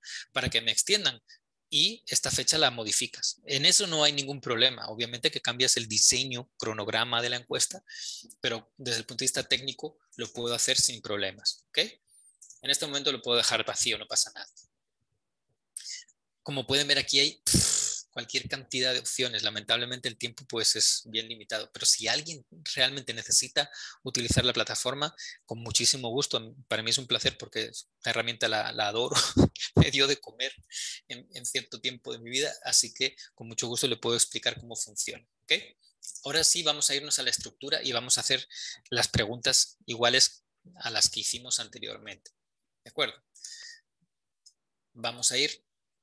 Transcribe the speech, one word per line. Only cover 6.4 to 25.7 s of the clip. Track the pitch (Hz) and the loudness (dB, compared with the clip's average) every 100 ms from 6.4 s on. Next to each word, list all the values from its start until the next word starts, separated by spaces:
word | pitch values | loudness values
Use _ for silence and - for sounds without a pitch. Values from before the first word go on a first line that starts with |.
| 123 _ | -10 _
cronograma | 110 107 107 110 120 117 | -4 -2 0 0 2 0
de | 120 | 0
la | 123 | -2
encuesta, | 120 127 - 185 - - - - - - | -4 -2 -2 -2 -14 -12 -10 -12 -16 -6
pero | 127 113 - _ | -4 -4 -8 _
desde | 123 113 | -6 -6
el | - | -4
punto | 123 | -2
de | 131 | 0
vista | 139 - | 0 0
técnico | 131 135 123 156 - _ - | -2 -2 -8 -10 -12 _ -10
lo | 113 | -8
puedo | 123 120 | -4 -4
hacer | 120 - 131 | 0 2 4
sin | - 117 | 2 0
problemas, | - 101 95 98 - - _ | -4 -2 -2 -2 -4 -4 _
¿ok? | - 208 - _ _ _ _ - - | -2 -2 -6 _ _ _ _ -20 -12
En | 131 | -4
este | 139 151 | -2 -2
momento | 143 143 | -2 -2
lo | 127 | -2
puedo | 123 120 | 0 2
dejar | - 117 110 | 2 0 -2
vacío, | 120 120 107 | -2 -2 -2
no | 104 | -2
pasa | 113 - - | 0 0 -4
nada. | - - - _ _ _ _ _ _ _ _ _ _ - - - - _ _ _ | -18 -20 -20 _ _ _ _ _ _ _ _ _ _ -16 -12 -14 -16 _ _ _
Como | - 139 120 | -8 -6 0
pueden | 139 143 | 2 4
ver | 139 | 2
aquí | 127 139 | 2 2
hay, | 147 - - | 2 0 4
pff, | - - - - - - | 4 6 2 0 -4 -8
cualquier | - 113 131 - | -12 -6 -6 -4
cantidad | 135 131 127 127 | -8 -4 -2 0
de | 123 | 0
opciones. | 120 - 123 107 | -2 -2 -2 0
Lamentablemente | 110 107 104 117 123 127 123 | -4 -4 -2 -2 0 -6 -8
el | 107 | -6
tiempo | 120 117 131 | -10 -10 -6
pues | 113 107 110 | 0 2 4
es | - - 120 | 4 2 -2
bien | 110 113 | -6 -6
limitado, | 113 101 110 110 | -12 -6 -6 -6
pero | - 117 | 0 2
si | - 110 | 2 2
alguien | 151 160 151 - - 156 - | -2 -4 -12 -16 -14 -8 0
realmente | 131 139 123 | 0 0 -8
necesita | 113 - - 127 - 143 - - - | -8 2 2 2 -2 -2 -6 -16 -12
utilizar | 139 123 117 - | -6 -4 2 2
la | 120 | 4
plataforma, | 120 107 117 123 135 151 - - - - | 2 0 0 -2 -2 -4 -6 -14 -16 -14
con | 117 | -12
muchísimo | 117 | -2